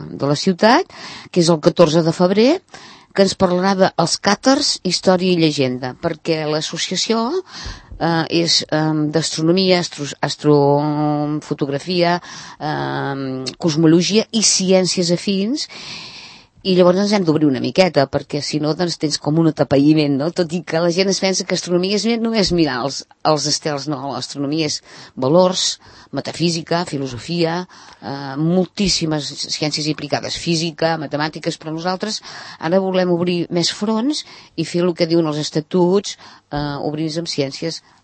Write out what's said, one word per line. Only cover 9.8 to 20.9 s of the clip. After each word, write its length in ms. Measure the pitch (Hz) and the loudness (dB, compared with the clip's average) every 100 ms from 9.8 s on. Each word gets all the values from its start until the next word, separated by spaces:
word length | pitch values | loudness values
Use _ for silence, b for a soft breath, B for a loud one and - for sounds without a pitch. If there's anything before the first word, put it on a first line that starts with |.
astro-, 320 | 170 - 139 - | 0 -8 -10 -4
astrofotografia, 2000 | 143 - 151 147 143 143 151 147 151 147 147 151 - 147 139 139 175 180 170 175 B B B - | -6 0 4 6 6 4 2 0 0 0 -2 -4 -6 -4 -4 -4 -2 0 2 0 B B B -8
em, 880 | 151 143 139 139 139 135 131 131 131 - | -6 -4 -4 -4 -4 -4 -6 -6 -8 -4
cosmologia 680 | 170 147 160 170 165 214 - | -2 4 6 6 4 0 0
i 100 | 226 | 0
ciències 680 | - - 185 185 180 190 170 | 0 2 4 4 2 0 0
afins, 560 | 175 208 190 208 294 - B B B B B B B B _ | 0 0 -2 -2 -4 -8 B B B B B B B B _
i 80 | 190 180 | 2 6
llavors 180 | 175 185 | 6 4
ens 140 | 202 | 2
hem 120 | 208 165 | 2 2
d'obrir 180 | 143 | 4
una 160 | 147 120 | 2 2
miqueta, 460 | 123 190 180 143 135 | 0 2 2 2 2
perquè 320 | 143 - 143 | -2 -4 -6
si 160 | - 151 | -4 -2
no, 120 | 151 | -2
doncs, 220 | 156 175 - | -2 -2 -2
tens 220 | 151 - | -4 -2
com 160 | 147 160 | 0 4
un 140 | 160 | 4
atapeïment, 640 | 151 139 139 147 156 143 135 | 2 2 4 6 6 2 0
no? 140 | 165 | -2
Tot 160 | 175 160 175 | -2 -2 -4
i 60 | |
que 160 | - 165 | -4 0
la 80 | 175 | 0